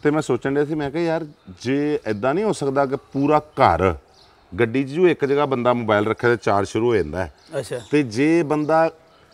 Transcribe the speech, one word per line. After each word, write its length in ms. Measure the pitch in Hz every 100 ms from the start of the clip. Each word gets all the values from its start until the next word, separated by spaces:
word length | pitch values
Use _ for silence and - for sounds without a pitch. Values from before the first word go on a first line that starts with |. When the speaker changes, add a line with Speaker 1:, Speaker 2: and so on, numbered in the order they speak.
Speaker 1:
ਤੇ 80 | 151
ਮੈਂ 120 | 151
ਸੋਚਣ 320 | 151 123 135
ਡਿਆ 100 | 139
ਸੀ, 100 | 143
ਮੈਂ 160 | 156 143
ਕਿਹਾ, 120 | 147
"ਯਾਰ, 240 | 170 165 156 143 - 92
ਜੇ 360 | 120 139 147 147 -
ਏਦਾਂ 260 | 104 123
ਨਹੀਂ 100 | 156
ਹੋ 80 | 214
ਸਕਦਾ 340 | - 143 135 139
ਕਿ 100 | 139
ਪੂਰਾ 420 | - 135 143 151
ਘਰ, 560 | 151 - 123 82 92 80 _ _ _ _ _ 90
ਗੱਡੀ 240 | 117 120
'ਚ 40 | 135
ਜੋ 200 | 147 180
ਇੱਕ 160 | 156
ਜਗ੍ਹਾ 220 | 139 139 147
ਬੰਦਾ 260 | 131 120
ਮੋਬਾਈਲ 340 | 123 110 104 107
ਰੱਖੇ 220 | 110 123
ਤੇ 80 | 120
ਚਾਰਜ 300 | - 101 98
ਸ਼ੁਰੂ 220 | 113 117
ਹੋ 80 | 113
ਜਾਂਦਾ 280 | 78 80
ਹੈ। 100 | 90 - - 156
Speaker 2:
ਅੱਛਾ। 220 | 120 131 110
Speaker 1:
ਤੇ 120 | 147
ਜੇ 400 | 135 107 147 170
ਬੰਦਾ 480 | 151 151 147 160 165 - _ _ _